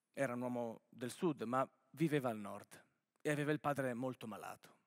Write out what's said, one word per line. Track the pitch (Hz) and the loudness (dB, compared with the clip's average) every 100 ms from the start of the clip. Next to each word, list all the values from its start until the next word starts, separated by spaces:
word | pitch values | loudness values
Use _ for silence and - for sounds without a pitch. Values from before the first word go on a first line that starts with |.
| _ | _
Era | - 135 | -2 -2
un | 123 | 0
uomo | 123 123 117 110 - | -2 -2 -2 -6 -14
del | 113 123 | -8 -8
sud, | - 180 143 | 0 0 2
ma | 113 127 135 - _ | 2 2 2 -2 _
viveva | 127 160 143 127 | 0 2 4 2
al | 107 | 0
nord | 101 101 - - - _ _ _ | -4 -8 -12 -20 -20 _ _ _
e | 151 | 0
aveva | 147 147 | 2 2
il | 151 | 2
padre | 147 143 131 | 2 2 0
molto | 117 131 123 113 | 0 -2 -4 -8
malato. | 101 95 107 - - | -8 -8 -12 -16 -20